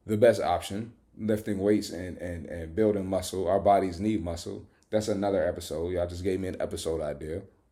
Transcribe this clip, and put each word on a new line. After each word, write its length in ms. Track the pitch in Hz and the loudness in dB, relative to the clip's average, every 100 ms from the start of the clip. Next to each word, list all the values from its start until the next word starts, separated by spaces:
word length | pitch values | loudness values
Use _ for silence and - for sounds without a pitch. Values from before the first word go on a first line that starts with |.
| - | -2
the 120 | 107 | 6
best 240 | 117 107 | 6 6
option, 520 | 69 87 - 101 117 - _ - | 2 0 -2 -6 -8 -14 _ -6
lifting 420 | 107 107 - 98 | -2 0 0 0
weights 300 | 101 104 - | 4 4 2
and, 260 | 85 92 - | -6 -8 -8
and, 280 | 90 85 73 | -8 -8 -8
and 280 | 85 80 82 | -10 -6 2
building 300 | 107 101 95 | 2 2 0
muscle. 420 | 95 92 92 87 | -2 -2 -2 0
Our 120 | 98 | 4
bodies 400 | 90 98 95 85 | 6 6 4 0
need 220 | 107 110 | 0 0
muscle. 420 | 85 85 104 101 - _ _ | -2 -6 -8 -10 -14 _ _
That's 180 | 107 107 | -2 0
another 360 | 101 101 95 85 | 0 2 2 0
episode. 440 | 90 87 78 85 | -2 -6 -6 -4
Y'all 160 | 90 87 | -2 -4
just 160 | 87 | -2
gave 160 | 92 95 | -2 -2
me 80 | 92 | -2
an 80 | - | -4
episode 420 | - 85 82 80 | -6 -4 -4 -4
idea. 400 | 76 73 76 85 107 _ _ | -4 -6 -6 -8 -10 _ _